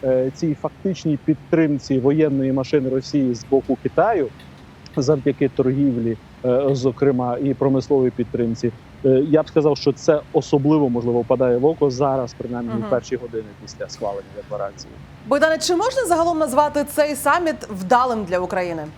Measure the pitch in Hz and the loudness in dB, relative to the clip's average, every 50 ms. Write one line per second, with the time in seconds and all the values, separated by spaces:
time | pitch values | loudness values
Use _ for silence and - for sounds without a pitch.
0 | - 131 131 131 127 135 135 - - 165 147 - - 156 - - - 196 185 - | 0 2 2 2 2 -2 -4 -4 -2 -2 -2 -2 -4 -8 -8 -4 -4 -4 -4 -2
1 | - 165 151 135 - - 156 139 - - - 160 165 151 147 135 - - 135 131 | -2 -2 -2 -2 0 0 0 0 0 -2 2 2 2 2 0 -2 -2 -2 -2 2
2 | 120 135 143 156 156 151 139 135 135 135 131 135 131 - - 147 131 131 127 131 | 2 2 2 4 2 2 2 0 0 0 0 -2 -2 0 0 0 0 2 -2 -2
3 | 127 - - 147 135 127 123 113 - - 139 139 123 - 262 - - - - - | -4 -2 0 0 0 0 -2 -4 -4 0 0 0 2 0 -4 -2 -2 -2 0 2
4 | 170 214 233 190 143 113 - - - - - - - - - - - - - - | 2 2 2 0 -2 -4 -6 -14 -20 -20 -20 -20 -20 -20 -20 -20 -20 -10 -6 -4
5 | 139 127 156 139 127 147 135 - 143 135 - - - 131 131 135 143 143 123 120 | 0 2 0 2 2 -2 0 2 0 -2 2 2 0 0 2 2 2 0 0 0
6 | 113 117 113 110 - - - - - 127 123 127 139 135 139 135 117 135 120 - | -2 -2 -4 -4 -8 -20 -20 -6 -2 0 2 2 2 2 0 2 0 -2 0 2
7 | 143 139 135 123 127 123 120 123 143 135 135 - 139 139 135 135 127 - 147 135 | 2 2 2 2 0 -2 -2 -2 -2 -2 -2 0 2 2 2 2 0 2 2 2
8 | 131 127 117 - 120 110 - - 120 117 113 113 - 120 - - - - - - | 2 2 0 -2 -6 -6 -2 -2 -2 -2 -2 -2 -4 -4 -4 -6 -20 -20 -20 -2
9 | - 135 131 127 143 160 143 156 151 - - 165 147 151 143 - - 147 135 - | 2 2 4 4 4 4 2 2 2 2 0 2 2 2 0 2 0 -2 -2 0
10 | - - 160 147 147 - - 160 135 - - 143 135 147 156 156 147 131 120 120 | 2 2 2 2 0 -2 -2 -2 -2 2 0 0 2 4 4 4 2 2 0 -2
11 | 117 120 120 120 117 117 131 123 131 127 120 120 127 147 165 - 147 143 127 123 | -2 0 0 0 0 0 0 2 2 2 2 4 2 2 2 2 0 0 0 0
12 | 147 139 135 135 127 120 - - 120 120 123 120 120 117 113 117 220 214 135 120 | -2 0 0 -2 -4 -6 -8 -12 -10 -8 -8 -6 -6 -6 -6 -6 -4 -2 -2 -4
13 | 113 - 131 120 123 117 117 113 110 107 104 - 107 98 - - 101 92 - - | -2 -4 -8 -8 -8 -8 -10 -10 -10 -10 -16 -20 -20 -20 -14 -12 -12 -12 -10 -8
14 | 117 104 101 98 98 - - 104 101 - 104 104 101 98 98 - - - - - | -8 -8 -6 -8 -10 -14 -16 -18 -14 -12 -10 -8 -8 -8 -10 -14 -20 -20 -20 -20
15 | - - - - - 220 247 294 294 320 320 311 320 - 359 339 403 494 523 539 | -20 -20 -20 -20 -4 -2 0 2 2 2 2 0 0 0 0 0 0 0 0 -2
16 | 508 381 339 320 330 339 349 311 311 294 233 262 294 294 294 294 285 285 - - | 0 2 2 2 2 2 2 0 0 0 2 2 2 2 2 -2 -4 -4 0 -2
17 | 302 302 294 - - 285 285 349 359 320 294 - - - 214 185 185 185 247 240 | 0 0 -2 -2 0 0 0 2 0 -2 -4 -4 -8 -12 -10 -10 0 2 4 4
18 | 247 262 240 220 208 170 180 180 180 175 196 190 180 175 170 160 151 156 151 | 4 2 0 -2 -4 -2 -2 -2 -2 -2 -2 -4 -4 -4 -4 -8 -8 -10 -14